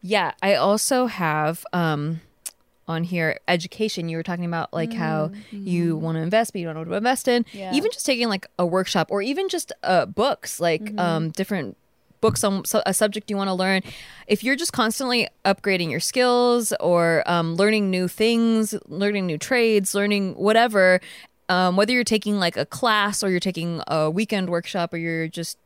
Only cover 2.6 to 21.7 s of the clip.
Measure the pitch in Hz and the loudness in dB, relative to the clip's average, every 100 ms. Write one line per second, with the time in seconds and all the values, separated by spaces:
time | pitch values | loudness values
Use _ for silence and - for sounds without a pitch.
2.6 | _ _ - 165 170 180 160 - - 175 | _ _ -8 -4 -2 0 0 -2 0 -2
3.6 | 175 - 220 - 165 165 165 175 175 165 | -2 -4 -4 -4 -6 -6 -6 -6 -4 -4
4.6 | 156 - 160 - 160 156 156 202 208 208 | -4 -4 -4 -2 -2 -2 -2 -6 -14 -12
5.6 | 196 175 170 156 160 160 165 214 226 202 | -4 0 0 0 -2 -2 0 0 0 -4
6.6 | 170 156 165 180 226 262 - 240 233 202 | -8 -8 -6 -2 0 0 2 2 0 -6
7.6 | 190 254 403 - - 254 233 196 - - | -2 0 0 -2 -2 0 0 -2 -6 -2
8.6 | 180 180 185 190 160 202 208 285 392 359 | 0 2 0 0 0 -2 -2 -2 -2 -4
9.6 | - - - 185 113 - 240 - - - | -6 -8 0 2 2 0 0 0 -6 -2
10.6 | 170 160 214 208 180 165 160 - 190 196 | 0 0 -4 -2 0 0 -2 -4 -4 -2
11.6 | 127 - _ _ _ _ 220 - 208 196 | -4 -10 _ _ _ _ 0 2 0 0
12.6 | - 220 - 196 214 202 - 202 196 185 | 0 0 0 0 0 -2 -6 -4 -2 0
13.6 | 185 190 - - - - - 214 220 277 | 2 0 -2 -14 -20 -20 -2 -2 0 -2
14.6 | 330 - 226 220 262 247 - _ - 196 | -2 0 0 0 -2 0 -2 _ 0 0
15.6 | 202 185 170 139 - - 247 247 247 240 | 0 0 0 -2 -2 2 4 4 4 2
16.6 | 220 - 165 175 170 160 - 175 165 165 | 0 -2 2 4 4 2 2 0 0 2
17.6 | 202 214 202 185 180 - 220 233 233 220 | 2 4 2 0 -2 0 2 4 4 2
18.6 | 220 - - 151 202 208 185 156 - 254 | 0 -4 -10 -2 -2 0 -2 -4 0 2
19.6 | 226 214 190 202 202 202 196 - 196 226 | 4 4 2 0 2 2 0 0 2 4
20.6 | 240 214 185 185 - - - _ _ 180 | 4 4 6 4 0 -20 -20 _ _ 2
21.6 | 185 | 4